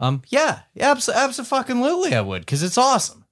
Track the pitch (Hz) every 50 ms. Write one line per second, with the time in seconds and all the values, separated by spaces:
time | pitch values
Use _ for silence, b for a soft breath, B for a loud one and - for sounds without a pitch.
0 | 131 127 139 131 - - 240 277 311 294 - - - _ _ - - 285 285 262
1 | - - - 233 277 269 247 - 240 - 285 262 247 - 254 240 254 294 349 359
2 | 381 320 131 113 101 98 95 90 85 - 139 143 170 180 - 240 254 277 262 196
3 | - - - - _ _